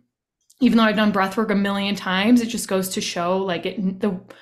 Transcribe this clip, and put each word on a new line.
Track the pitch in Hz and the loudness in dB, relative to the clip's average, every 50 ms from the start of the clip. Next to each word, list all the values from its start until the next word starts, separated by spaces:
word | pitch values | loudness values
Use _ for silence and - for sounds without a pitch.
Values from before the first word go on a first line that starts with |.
| _ _ _ _ _ _ _ _ _ _ _ - | _ _ _ _ _ _ _ _ _ _ _ 0
Even | 262 233 196 233 | 2 4 4 6
though | 226 | 4
I've | 214 208 | 4 4
done | 208 214 208 | 2 2 2
breathwork | 196 202 190 190 - 240 220 220 | 2 2 0 0 0 -2 0 0
a | 202 | 0
million | 196 202 202 202 202 196 202 208 | 0 0 0 -2 -2 -2 -2 -4
times, | - - 196 185 190 202 220 247 240 | -4 -4 -2 -2 0 4 4 4 4
it | 233 226 | 4 0
just | 220 208 - - | -4 -6 -6 -2
goes | 196 185 185 185 | -2 -2 -2 -2
to | - 214 | -4 -6
show, | - - - 180 170 175 185 190 | -6 -6 -4 -4 -2 -2 -2 -2
like, | 196 196 170 165 170 | -2 -2 -4 -4 -4
it, | 185 - - 190 190 190 - | -6 -6 -4 -4 -4 -4 -2
the, | - 208 185 180 - - - - | -4 -4 -4 -4 -10 -16 -20 -20